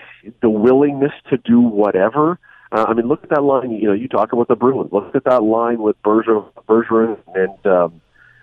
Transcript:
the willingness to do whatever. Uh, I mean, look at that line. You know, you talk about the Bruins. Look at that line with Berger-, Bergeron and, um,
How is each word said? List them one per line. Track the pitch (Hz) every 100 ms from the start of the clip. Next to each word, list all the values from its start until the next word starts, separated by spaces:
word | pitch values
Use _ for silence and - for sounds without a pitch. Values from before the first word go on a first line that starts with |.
| - - 104 -
the | 113
willingness | 107 120 131 143 139 143 - -
to | 131
do | - 120
whatever. | 120 104 104 92 104 143 156 180 _ _ -
Uh, | 110 107
I |
mean, | 113 120
look | 160
at | -
that | 151
line. | 143 135 123
You | 110 107
know, |
you | 101 127
talk | 104 113
about | 117 120
the | 113
Bruins. | 123 127 76
Look | 101 - 139
at |
that | 131 127
line | 110 113 117 117
with | 107 -
Berger-, | 104 110 113 107 98 - -
Bergeron | 113 113 113 113 104 -
and, | 95 95 - 101
um, | 90 87 85 _ _ _ _